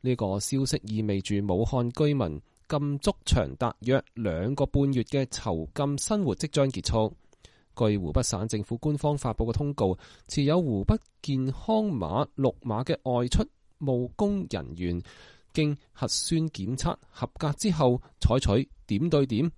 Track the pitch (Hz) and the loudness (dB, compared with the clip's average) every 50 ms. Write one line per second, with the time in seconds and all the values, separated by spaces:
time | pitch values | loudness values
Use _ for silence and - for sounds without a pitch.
0 | - 127 123 - 110 95 95 104 - - 139 135 135 127 - - - 107 110 107 | 0 -2 -2 0 0 -2 -2 -2 -2 -2 -2 -2 -2 -2 -2 -4 -4 -4 -4 -2
1 | 110 104 98 98 95 - 104 101 101 101 90 92 113 110 139 127 120 120 123 - | 0 0 -2 -2 -2 -2 -2 -2 0 0 2 2 2 0 0 -2 -2 -2 0 0
2 | 151 147 147 135 110 82 76 71 - _ _ _ _ _ - 143 147 143 143 139 | 0 2 2 0 -2 -2 -4 -8 -12 _ _ _ _ _ -4 -2 -2 -2 -4 0
3 | - 202 - - _ - - 127 90 67 65 - 127 117 - _ - 120 131 135 | -2 -2 -2 -2 _ 2 2 2 2 0 -2 -4 -4 -4 -4 _ -2 0 0 0
4 | - _ _ 117 110 98 80 80 95 120 139 - 139 - - 143 139 139 135 123 | 0 _ _ -4 -4 -2 -2 -2 -2 -4 -2 -2 -2 0 2 0 2 2 0 -2
5 | 110 - 143 139 131 - - - - 110 87 80 80 71 _ - 143 143 143 135 | -2 0 -2 -2 -2 -2 -6 -8 -4 -4 -4 -4 -4 -6 _ -4 -2 -2 -2 -4
6 | - - 220 208 190 135 92 - - 147 - 151 139 135 131 92 - - 117 113 | -2 -2 -2 0 0 -2 -2 -2 -6 -2 2 2 2 2 0 -4 -4 -2 0 0
7 | 110 104 - _ _ _ _ _ - - _ _ _ _ _ - 120 107 107 101 | 0 0 -4 _ _ _ _ _ -20 -20 _ _ _ _ _ 0 2 2 2 0
8 | 90 76 - 135 120 - - 92 107 113 - 107 104 - 120 120 - 151 147 143 | -2 0 0 0 0 0 -4 -4 -4 -4 -6 -6 -6 -6 -8 -4 -2 -4 -2 0
9 | - 147 147 139 - 123 110 - 117 113 117 - 151 143 143 - 110 95 92 - | 0 -2 -2 -2 -4 -4 -2 0 0 2 2 2 0 0 2 2 2 2 2 0
10 | - - - - _ - - 156 139 139 156 185 170 139 107 98 101 - 214 220 | -6 -20 -20 -20 _ -4 0 2 4 4 4 4 4 2 0 4 4 4 4 4
11 | _ _ _ _ - - 135 131 131 135 135 - - - 220 220 220 208 160 110 | _ _ _ _ -4 -2 -2 0 0 -2 -4 -4 -2 0 2 2 2 0 -2 -2
12 | 87 76 92 120 147 - _ - 135 123 - - - 120 107 110 123 - 160 - | -2 0 0 0 0 -2 _ 0 0 0 0 0 -6 -4 -4 -2 0 -2 -2 -2
13 | _ 131 123 120 123 123 - 170 220 - _ _ _ _ _ _ 151 135 127 120 | _ -2 0 0 0 2 2 2 2 0 _ _ _ _ _ _ -2 0 0 0
14 | 123 123 - - 208 202 202 196 - - - 92 69 60 78 85 90 87 87 85 | -2 -4 -2 0 0 0 0 -2 -4 -4 -6 -6 -6 -8 -8 -4 -2 -2 -2 -2
15 | - - - - - - - _ _ _ _ 160 151 147 147 - _ _ _ - | -6 -10 -20 -20 -20 -20 -20 _ _ _ _ 0 0 0 -2 -4 _ _ _ -6
16 | - - - - - - 170 160 160 160 - - 95 104 131 131 - 175 - _ | -4 -4 -2 -4 -2 -2 0 0 -2 -2 -4 -6 -6 -6 -4 -2 -2 -4 -4 _
17 | _ _ _ - - - _ - - 147 147 - - 214 170 156 147 123 123 127 | _ _ _ -8 -8 -8 _ -4 -2 -2 -2 0 0 0 2 4 4 4 4 2
18 | - - _ _ - - 117 131 - 104 98 120 135 _ - - - - 104 101 | -2 -12 _ _ 2 4 4 4 4 4 2 2 2 _ -8 -20 -6 -2 0 0
19 | 98 - 156 143 139 131 110 107 151 170 - | 2 2 4 2 2 2 2 0 0 0 -2